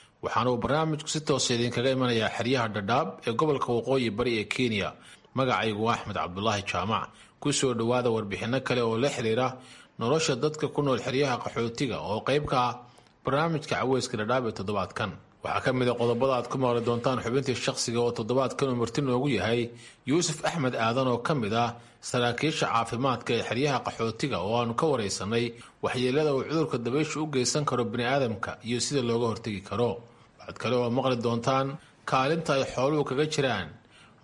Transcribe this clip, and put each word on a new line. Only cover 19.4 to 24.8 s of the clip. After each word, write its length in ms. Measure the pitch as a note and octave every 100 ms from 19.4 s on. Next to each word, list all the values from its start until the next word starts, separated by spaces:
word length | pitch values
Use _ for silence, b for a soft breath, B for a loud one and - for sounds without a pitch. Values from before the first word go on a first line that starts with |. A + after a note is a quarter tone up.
| G#2 A#2+ A#2 B B B -
Yuusuf 300 | D#3+ E3 D3+ D#3
Axmed 280 | E3 C3 B2
Aadan 320 | A2+ A#2+ C3
oo 120 | A#2+
ka 140 | - D3
mid 180 | G#2
ah 220 | A2+ A#2+ A#2 B B
saraakiisha 640 | - B2 A#2+ A#2 D#3 D#3 G#2
caafimaadka 680 | A2+ A2+ A#2 C3+ A#2+ -
ee 100 | A#2 -
xeryaha 280 | A#2 D3 B2+ -
qaxootiga 520 | - A2+ G#2+ - G2
oo 140 | F#2+ A#2
aanu 160 | A#2
ka 120 | A#2